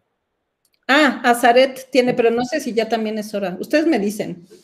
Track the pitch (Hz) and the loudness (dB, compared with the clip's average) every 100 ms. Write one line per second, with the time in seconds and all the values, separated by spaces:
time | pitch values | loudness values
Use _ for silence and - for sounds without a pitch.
0 | _ _ _ _ _ _ _ _ - 285 | _ _ _ _ _ _ _ _ 0 2
1 | 285 220 262 240 247 240 262 - - 262 | 2 2 0 2 4 6 4 0 -2 0
2 | 247 247 233 233 247 311 247 214 220 226 | 2 2 0 0 -4 -6 -4 -4 -2 -4
3 | 220 214 208 202 190 180 - 302 320 254 | -4 -6 -6 -6 -6 -8 -2 0 2 0
4 | 202 208 170 175 - - | -2 -4 -8 -10 -18 -20